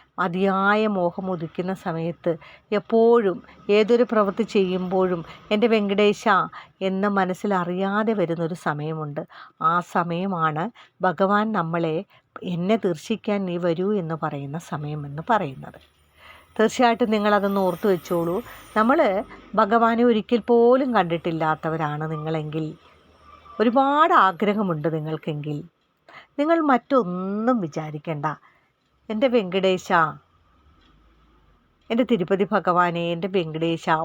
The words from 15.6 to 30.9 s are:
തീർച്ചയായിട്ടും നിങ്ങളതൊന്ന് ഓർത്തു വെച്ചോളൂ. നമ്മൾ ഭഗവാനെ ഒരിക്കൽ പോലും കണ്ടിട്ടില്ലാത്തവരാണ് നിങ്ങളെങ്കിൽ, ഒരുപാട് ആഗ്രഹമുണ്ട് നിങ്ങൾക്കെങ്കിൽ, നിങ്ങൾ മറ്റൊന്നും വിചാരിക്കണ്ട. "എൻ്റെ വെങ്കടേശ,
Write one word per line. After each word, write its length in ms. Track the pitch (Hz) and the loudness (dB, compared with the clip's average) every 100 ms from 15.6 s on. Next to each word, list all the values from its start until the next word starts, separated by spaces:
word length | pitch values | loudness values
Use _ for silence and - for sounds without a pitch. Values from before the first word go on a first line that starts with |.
| 139 - _ _ _ _ - - _ | -16 -20 _ _ _ _ -20 -20 _
തീർച്ചയായിട്ടും 600 | - 220 - 240 226 233 | 0 0 4 2 2 0
നിങ്ങളതൊന്ന് 500 | 214 208 208 196 202 | 0 2 2 2 0
ഓർത്തു 260 | 185 170 214 | 0 0 0
വെച്ചോളൂ. 500 | 180 - 175 170 185 - - - 214 | 0 -2 -2 -2 -4 -8 -16 -4 0
നമ്മൾ 220 | 226 311 254 190 - - - 196 | 2 4 2 0 -4 -12 -4 0
ഭഗവാനെ 500 | 208 226 226 226 240 | 2 4 4 4 4
ഒരിക്കൽ 360 | 220 - 240 214 | 2 2 0 4
പോലും 420 | 233 233 254 269 | 4 6 4 4
കണ്ടിട്ടില്ലാത്തവരാണ് 1120 | 220 175 170 175 160 160 156 160 160 151 147 156 | 2 2 0 -2 -2 0 0 -2 -4 -4 -4 -6
നിങ്ങളെങ്കിൽ, 540 | 156 156 160 151 156 156 160 _ _ _ _ - - - - | -6 -4 -4 -4 -6 -8 -10 _ _ _ _ -20 -20 -10 -2
ഒരുപാട് 560 | 226 240 269 294 339 330 | 2 2 4 4 4 6
ആഗ്രഹമുണ്ട് 680 | 190 170 208 208 190 156 156 | 4 2 -2 0 -2 -2 -4
നിങ്ങൾക്കെങ്കിൽ, 680 | 156 151 156 - 147 147 147 170 _ _ _ _ - - | -4 -6 -6 -6 -8 -6 -8 -10 _ _ _ _ -20 -12
നിങ്ങൾ 240 | - 302 330 | -4 0 2
മറ്റൊന്നും 960 | 302 240 - 269 180 180 190 208 233 247 | 2 0 2 0 0 -4 -6 -2 0 0
വിചാരിക്കണ്ട. 680 | 170 160 156 151 170 151 151 143 _ _ _ _ _ _ - | -2 -8 -10 -10 -8 -4 -4 -6 _ _ _ _ _ _ -10
"എൻ്റെ 180 | 214 262 | -2 2
വെങ്കടേശ, 600 | 240 180 190 190 185 - 180 156 143 _ _ _ _ _ _ _ | 2 0 0 2 0 2 2 2 -2 _ _ _ _ _ _ _